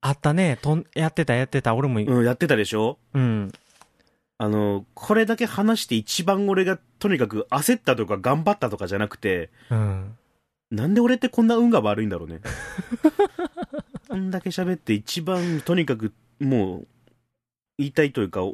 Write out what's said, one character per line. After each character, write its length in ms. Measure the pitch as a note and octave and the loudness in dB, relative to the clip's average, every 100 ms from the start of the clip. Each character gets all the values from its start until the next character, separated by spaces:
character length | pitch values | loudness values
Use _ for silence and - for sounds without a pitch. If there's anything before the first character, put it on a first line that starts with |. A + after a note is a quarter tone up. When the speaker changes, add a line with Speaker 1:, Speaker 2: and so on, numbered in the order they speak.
Speaker 1:
あ 100 | C3+ | -2
っ 80 | C#3 | 0
た 140 | D3+ | 2
ね。 240 | D#3+ F#3 B2 | 2 2 0
と 140 | C#3+ D#3 | 0 0
ん-、 100 | - - | -2 -2
や 140 | D#3+ | -2
っ 40 | |
て 120 | - D#3+ | 0 0
た、 100 | A#2+ | 0
や 80 | |
っ 40 | C3 | 2
て 140 | C#3 | 0
た。 140 | B2 A2+ | 0 0
俺 120 | C#3 | 2
も。 120 | A#2 | 0
Speaker 2:
う 220 | G#2 B2 | 2 4
ん、 40 | A#2+ | 4
や 80 | |
っ 20 | B2 | 2
て 120 | E3+ | 2
た 80 | B2 | 2
で 100 | G2+ | 2
し 80 | |
ょ？ 240 | G#2+ A2 C#3 _ | 0 0 -2 _
Speaker 1:
う 60 | C#3 | 0
ん。 320 | B2 A2 G2 - _ _ _ _ _ _ _ _ | 2 0 -4 -10 _ _ _ _ _ _ _ _
Speaker 2:
あ 80 | G#2+ | -2
の、 380 | G#2+ G#2 G2 - - | 0 0 -2 -6 -18
こ 180 | - | 0
れ 120 | G#3+ A3 | 2 2
だ 100 | A3+ | 0
け 100 | A#3 | -2
話 360 | - G#3 A3+ | 0 0 0
し 40 | - | 0
て 100 | A2+ | -2
一 280 | G#2+ - | -2 -4
番 240 | F3 G3 G3+ | 0 0 2
俺 180 | F#3+ F#3 | 2 2
が 140 | F#3 _ _ | -2 _ _
と 120 | G#3 | 0
に 100 | F3 | 0
か 80 | A#2 | 0
く 180 | G#2+ - | -2 -2
焦 260 | C3+ D3+ A#3+ | -2 2 0
っ 40 | |
た 140 | - B2 | 2 0
と 100 | G2+ | 0
か 120 | G2 | -2
頑 260 | F#2+ C#3+ | 0 0
張 100 | D#3+ | 2
っ 40 | G#3 | 0
た 120 | B2 | -2
と 80 | G2+ | -4
か 100 | F#2 | -6
じ 80 | G2 | -2
ゃ 20 | |
な 100 | G#2 | -4
く 100 | - | -2
て、 340 | G#2 F2+ E2 _ - | -2 -2 -2 _ -4
Speaker 1:
う 60 | A#2 | -2
ん。 420 | G#2+ F#2+ F#2+ A2+ _ _ _ _ _ | 0 -4 -8 -14 _ _ _ _ _
Speaker 2:
な 160 | G#2 B2+ | -4 2
ん 60 | |
で 80 | G#3 | 4
俺 140 | A#3+ B3+ | 4 2
っ 20 | |
て 120 | B3+ | 0
こ 120 | - | 2
ん 60 | A3+ | 4
な 80 | A#3 | 4
運 140 | A#3+ | 4
が 120 | A3 | 4
悪 220 | G#2+ G#2 | 2 0
い 20 | G#2+ | 0
ん 40 | |
だ 80 | F2+ | -4
ろ 80 | D#2+ | -8
う 40 | |
ね。 120 | E2 G#2 - - - - A#3+ D#4 - | -12 -10 -10 -10 -12 -10 0 0 2
Speaker 1:
<laughs> 840 | G4+ - F4+ - - C#4+ - - _ | -2 0 -8 -8 -10 -10 -12 -16 _
Speaker 2:
こ 80 | G#3 | -6
ん 140 | F#3+ | -4
だ 120 | F#3 | -4
け 80 | F#3 | -6
喋 260 | F3 F#3 F3+ | -4 -2 -4
っ 20 | |
て 160 | - | -2
一 280 | G#2 G#2 - | -2 -2 -8
番 400 | E3 F#3 F3 D#3+ | -2 -2 0 -2
と 140 | - F3+ | 0 0
に 100 | D3+ | 0
か 120 | A#2+ | -2
く 160 | G#2+ - _ _ | -4 -8 _ _
も 400 | C#3 B2+ F#2+ F2+ | 0 2 0 -4
う 80 | - _ _ _ _ _ _ _ _ _ | -14 _ _ _ _ _ _ _ _ _
言 100 | C#3+ | -6
い 40 | |
た 120 | - | 0
い 80 | D3+ | 0
と 100 | C3 | 0
い 40 | G2+ | -4
う 40 | |
か 120 | F#2+ F#2 | -2 -4